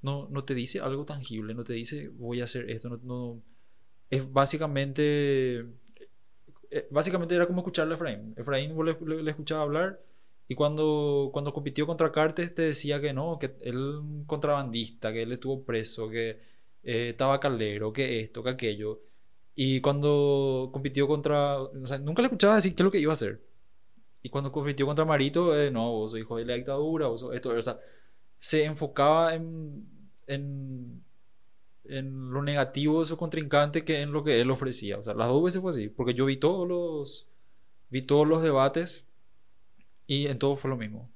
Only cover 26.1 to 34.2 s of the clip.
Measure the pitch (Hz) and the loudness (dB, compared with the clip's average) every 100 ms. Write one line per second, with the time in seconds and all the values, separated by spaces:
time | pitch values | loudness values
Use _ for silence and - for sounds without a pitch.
26.1 | 113 110 117 117 120 131 139 151 160 143 | -6 -6 -6 -2 -4 -2 -2 0 0 0
27.1 | 113 127 123 127 117 117 113 - - - | -2 -6 -6 -2 -2 -2 -6 -14 -20 -20
28.1 | - - - - 156 151 151 151 135 143 | -20 -20 -6 0 2 2 0 -4 4 6
29.1 | 156 165 165 165 165 156 143 - - - | 6 4 0 -6 -8 -10 -12 -14 -18 -20
30.1 | - - 139 143 139 135 131 123 120 - | -20 -8 -6 -4 -8 -8 -10 -10 -14 -18
31.1 | - - - - - - - - 135 135 | -20 -20 -20 -20 -20 -20 -20 -10 -8 -8
32.1 | 135 127 127 143 143 131 139 147 156 156 | -8 -6 -4 0 0 0 2 4 4 2
33.1 | 160 170 156 147 147 147 160 160 156 147 | -2 -2 -2 4 4 4 2 0 0 0
34.1 | 151 | 0